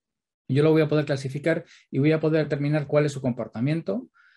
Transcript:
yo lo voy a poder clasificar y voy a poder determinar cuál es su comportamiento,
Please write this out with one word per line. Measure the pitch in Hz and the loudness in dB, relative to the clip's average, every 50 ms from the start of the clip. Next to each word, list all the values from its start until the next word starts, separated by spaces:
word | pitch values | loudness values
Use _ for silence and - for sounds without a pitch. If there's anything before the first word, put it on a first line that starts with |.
| _ _ _ _ _ _ _ _ _ | _ _ _ _ _ _ _ _ _
yo | - 131 143 | -2 0 2
lo | 151 160 | 4 4
voy | 156 160 151 | 4 4 2
a | |
poder | 147 151 151 147 | 2 2 0 0
clasificar | 151 139 131 - 131 139 147 143 170 160 170 - _ - - _ - | -2 -4 -4 -6 -8 -8 -4 -2 -2 -2 -2 -4 _ -20 -20 _ -6
y | - | -2
voy | 135 143 156 | 2 2 2
a | 160 156 | 2 2
poder | 160 156 160 160 151 | 2 2 2 2 0
determinar | 147 151 139 143 143 151 156 143 | 0 -2 -2 -2 0 0 -2 0
cuál | 147 147 147 151 | 0 2 2 2
es | 147 | 0
su | 131 131 | -2 -4
comportamiento, | 131 127 117 - 110 - - 113 123 143 156 165 160 - 196 247 262 - _ _ _ _ _ | -4 -4 -4 -4 -6 -8 -6 -4 -2 -2 -2 -2 -2 -4 -6 -6 -6 -10 _ _ _ _ _